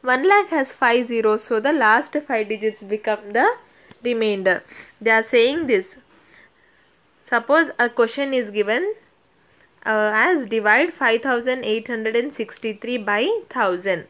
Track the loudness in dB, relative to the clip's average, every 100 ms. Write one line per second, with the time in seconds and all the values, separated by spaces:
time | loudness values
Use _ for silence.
0 | 0 2 4 4 2 -2 -2 0 2 2
1 | 0 0 0 0 0 0 0 2 4 4
2 | 2 -6 -4 -4 -4 -4 -4 -6 -8 -6
3 | -4 -4 -2 2 2 0 _ _ _ -10
4 | -4 -2 -2 0 0 0 -4 -20 -20 _
5 | 2 2 4 4 4 2 0 0 0 -16
6 | _ _ _ -20 _ _ _ _ _ _
7 | _ _ -4 -2 2 2 2 0 -2 2
8 | 0 0 -2 -2 -2 -4 -2 0 -2 -6
9 | _ _ _ _ _ _ _ _ -2 0
10 | 2 2 2 2 0 -2 2 2 2 0
11 | 0 0 0 -2 -2 -4 -4 -4 -4 -6
12 | -2 -2 -4 -6 -10 -8 -8 -8 -6 -6
13 | -2 -2 0 -4 -6 -2 -2 0 -2 -4
14 | -6